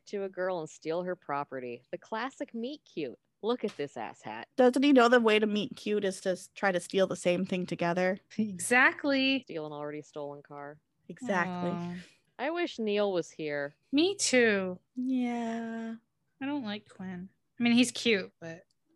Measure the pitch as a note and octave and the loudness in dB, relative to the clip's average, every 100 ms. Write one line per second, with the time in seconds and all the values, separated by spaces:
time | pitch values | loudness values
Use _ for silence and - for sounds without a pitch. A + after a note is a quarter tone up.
0 | - G3+ G3 F3+ F#3 F3+ D#3 - D#3 E3+ | -8 -8 -8 -4 -4 -4 -8 -10 -6 -4
1 | F3+ F3+ - C#3+ C#3+ C3 B2 A#2+ - F3 | -4 -8 -6 -6 -6 -8 -8 -12 -12 -14
2 | - A3 C4 - C#4+ A3+ A#3+ D4+ _ E3+ | -8 -6 -6 -8 -10 -8 -8 -10 _ -8
3 | C3 - _ _ G#3 B3 G3+ - C#3+ B2 | -8 -10 _ _ -4 -2 -4 -6 -8 -8
4 | G#2 - G#2+ A2 - - B3+ C4 C#4+ C4 | -10 -10 -12 -12 -8 4 4 6 8 8
5 | A#3 B3 A3 G#3+ G#3+ G#3 D#3 - G#3+ G#3 | 8 8 6 4 4 0 -4 -6 -4 0
6 | G3 F#3+ F#3+ F3 - - G3 F3 - F#3+ | -2 -2 -4 -4 -8 -2 0 0 -2 2
7 | F#3 F3+ F3+ F3 F#3+ F#3 F3+ E3 E3+ F3 | 2 2 0 0 0 -2 -4 -2 0 2
8 | F#3 G3 _ - G#3+ F3+ - B3 D4 E4+ | 0 -2 _ -4 -4 -4 2 4 4 2
9 | C#4+ C4+ C4+ C4+ - D#3+ D3+ D3 D3 D3+ | 0 2 2 0 -4 -8 -8 -8 -8 -8
10 | - D3+ C#3+ C#3+ - C#3+ C#3+ D3+ _ _ | -12 -10 -10 -12 -16 -14 -14 -16 _ _
11 | - E3+ B3 F#3 F3+ F3+ F3 F3 F3 F3+ | -18 -12 -4 -2 -2 -2 -4 -4 -6 -10
12 | - _ _ - C#4 F4 F4 - G#3+ G#3 | -14 _ _ -6 -4 -2 -4 -2 -2 2
13 | G3+ F3+ - - D3+ C#3+ C#3+ _ - C#4 | 2 0 -4 -8 -6 -4 -6 _ -2 2
14 | F#4 G4 - B3+ A3+ G3+ F#3 F3+ _ B3+ | 2 0 2 4 4 2 -2 -8 _ -8
15 | B3+ B3+ A#3+ A#3+ A3+ A3+ A3+ A3+ A3+ A3+ | -2 -2 -2 -2 -4 -6 -8 -8 -8 -10
16 | _ _ _ - C4+ D4 G#3+ G#3 _ - | _ _ _ -10 -6 -6 -6 -8 _ -14
17 | F#3 F3+ F#3+ _ _ - A#3+ A#3 B3 - | -12 -10 -14 _ _ 0 4 6 4 2
18 | A#3 G3 F#3 _ E3 E3 _ _ _ | 2 2 0 _ -14 -14 _ _ _